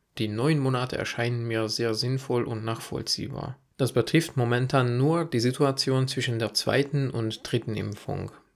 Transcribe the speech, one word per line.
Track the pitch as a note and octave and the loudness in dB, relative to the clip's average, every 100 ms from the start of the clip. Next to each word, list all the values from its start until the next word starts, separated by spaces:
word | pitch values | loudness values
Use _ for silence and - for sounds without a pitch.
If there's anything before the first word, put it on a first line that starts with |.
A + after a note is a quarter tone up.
| _ - | _ -4
Die | G#2+ | -4
neun | G#2+ C#3 D#3 | 0 2 2
Monate | C3 B2+ B2+ - | 2 0 -2 -4
erscheinen | - - A#2+ A#2+ A#2 | -4 -2 -2 -2 -2
mir | A2+ G#2+ | -2 0
sehr | G#2 A#2 | 0 0
sinnvoll | A2 B2 C3 - B2 | 0 0 -2 0 0
und | A#2 A2+ | 0 -4
nachvollziehbar. | A2+ A2+ - B2+ - - - - - - _ - | -4 -6 -6 -6 -2 -2 -4 -6 -8 -10 _ -2
Das | B2+ | 0
betrifft | B2 A2+ D#3+ D#3+ - | 2 2 2 2 0
momentan | A#2 B2 C3 C#3 B2 A#2+ | 2 2 4 4 4 4
nur | C#3+ E3+ | 4 2
die | D#3+ A#2+ | 0 2
Situation | B2 B2+ C#3+ C3+ - C3 C3 | 2 4 2 2 0 2 2
zwischen | C3 A#2+ A2+ | 0 -2 0
der | A2 | 0
zweiten | - - A#2+ C#3+ C#3+ C3 | 0 2 2 2 0 -2
und | A#2 A2 - - | -2 -4 -4 -2
dritten | A#2+ A#2 | -2 -2
Impfung. | G#2 G#2 G2+ - G2 F#2+ - _ | -4 -4 -6 -8 -8 -8 -12 _